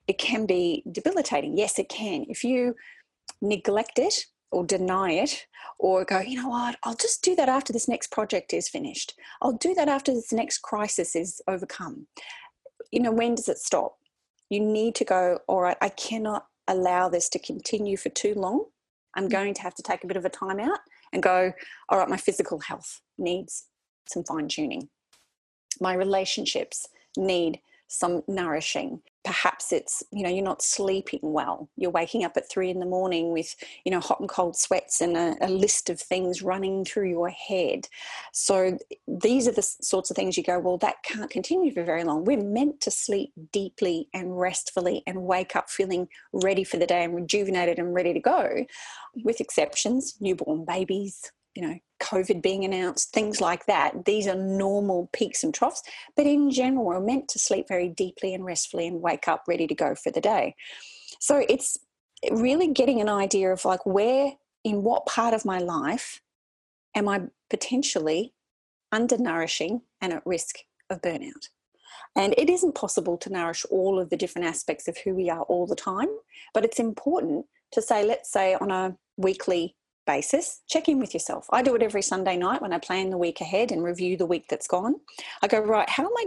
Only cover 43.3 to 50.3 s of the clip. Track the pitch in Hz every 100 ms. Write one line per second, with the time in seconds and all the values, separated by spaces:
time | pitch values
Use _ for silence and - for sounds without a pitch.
43.3 | - 160 202 196 - 185 165 - 185 180
44.3 | 180 180 185 - - 180 - - 185 180
45.3 | 185 185 - - - 190 180 175 - -
46.3 | 190 190 190 185 170 170 175 170 170 170
47.3 | 208 196 185 175 170 175 180 175 180 -
48.3 | 359 202 - 247 - - - - 247 220
49.3 | 226 - - 147 - 214 254 269 - 196